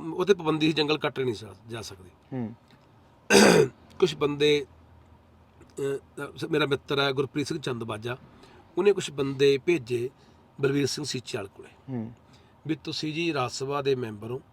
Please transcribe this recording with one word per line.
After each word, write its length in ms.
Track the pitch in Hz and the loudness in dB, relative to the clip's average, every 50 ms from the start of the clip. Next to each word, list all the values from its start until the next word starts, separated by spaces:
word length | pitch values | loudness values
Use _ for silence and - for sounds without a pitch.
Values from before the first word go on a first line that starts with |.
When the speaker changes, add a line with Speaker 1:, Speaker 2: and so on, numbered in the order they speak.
| 156 165 - | -10 -8 -4
Speaker 1:
ਉਹ 80 | 185 | 0
'ਤੇ 120 | 175 185 202 | 2 2 2
ਪਾਬੰਦੀ 320 | 170 156 156 160 151 156 | 2 2 0 0 2 2
ਸੀ, 60 | 156 | 2
ਜੰਗਲ 260 | 156 151 147 147 151 143 | 2 2 2 0 0 0
ਕੱਟੇ 260 | - 143 135 131 131 | 0 -2 -2 -2 -2
ਨਹੀਂ 100 | 123 107 | -2 -2
ਸਕ-, 340 | 92 113 98 95 95 110 113 | -4 -8 -14 -18 -18 -14 -12
ਜਾ 140 | 113 113 | -12 -10
ਸਕਦੇ। 280 | 98 - 101 90 90 90 - _ _ _ | -10 -12 -16 -18 -20 -20 -20 _ _ _
Speaker 2:
ਹੂੰ। 220 | 139 127 117 104 117 - _ _ - - - - - - - - - - _ - 202 202 214 196 175 160 139 127 - - - - - - | -6 -6 -6 -6 -8 -14 _ _ -20 -20 -20 -20 -20 -20 -20 -20 -20 -20 _ 4 6 8 8 8 8 6 4 2 -2 -12 -20 -20 0 0
Speaker 1:
ਕੁਛ 160 | 185 160 151 | 0 0 2
ਬੰਦੇ, 520 | 151 151 143 143 143 147 151 147 147 131 - - - - - - - - - - - _ _ - - - _ _ - | 0 -2 -2 2 2 4 4 4 2 0 -6 -14 -20 -20 -20 -20 -20 -20 -20 -20 -20 _ _ -20 -20 -20 _ _ -20
ਅਹ, 760 | - - - - 139 139 139 139 - - - - 143 139 - | -20 -18 -8 -6 -4 -4 -4 -4 -8 -14 -12 -12 -12 -10 -8
ਸ-, 80 | 131 160 | -10 -4
ਮੇਰਾ 220 | 165 160 147 151 | -2 0 0 2
ਮਿੱਤਰ 320 | 139 139 131 - - 147 139 | 2 0 -2 -2 -2 0 0
ਹੈ 140 | 139 139 | 0 0
ਗੁਰਪ੍ਰੀਤ 340 | 131 135 139 123 - 151 135 | 0 -2 -2 -2 -2 -4 -4
ਸਿੰਘ 140 | - 160 160 | -4 -6 -6
ਚੰਦਬਾਜਾ, 560 | 135 143 123 113 117 117 107 107 110 120 123 - - - - - - - - - - - - 175 | -4 -4 -4 -4 -6 -6 -8 -6 -6 -8 -8 -8 -12 -20 -20 -20 -20 -20 -20 -20 -20 -6 -4 4
ਉਹਨੇ 140 | 196 202 | 4 4
ਕੁਛ 180 | 196 190 - - | 4 4 -2 -6
ਬੰਦੇ 480 | 143 139 139 135 139 131 143 139 139 131 - | -4 -4 -4 -2 0 4 4 4 4 4 2
ਭੇਜੇ 440 | 175 175 156 117 117 123 117 120 139 - _ - - - - - _ _ - | 0 0 0 0 -4 -4 -4 -4 -6 -10 _ -20 -20 -20 -20 -20 _ _ -2
ਬਲਵੀਰ 260 | 135 131 139 143 139 | -2 0 2 0 0
ਸਿੰਘ 180 | 123 - - 147 | 0 -2 -4 -6
ਸੀਚੇਵਾਲ 440 | 123 - 127 - - - 110 98 95 | -6 -6 -6 -6 -6 -8 -8 -8 -10
ਕੋਲੇ 200 | - - - - - - _ 135 | -14 -20 -20 -20 -20 -20 _ -8
Speaker 2:
ਹੂੰ। 220 | 131 120 110 117 120 - _ - - - - _ _ _ _ | -8 -6 -8 -8 -12 -18 _ -20 -20 -20 -20 _ _ _ _
Speaker 1:
ਵੀ 100 | 143 156 151 - | -6 -6 -6 -6
ਤੁਸੀਂ 280 | 165 143 - 156 156 | -8 -8 -6 -6 -4
ਜੀ 200 | 147 160 170 165 | -4 -2 -2 -2
ਰਾਜ 180 | 151 139 123 123 | 0 -2 -2 -2
ਸਭਾ 320 | - - 135 135 143 143 | -4 -6 -4 -2 -2 0
ਦੇ 120 | 135 139 135 | 2 2 0
ਮੈਂਬਰ 360 | 127 120 113 107 101 107 113 | 0 -2 -6 -8 -10 -8 -8
ਹੋ, 100 | 127 139 - - | -8 -10 -10 -16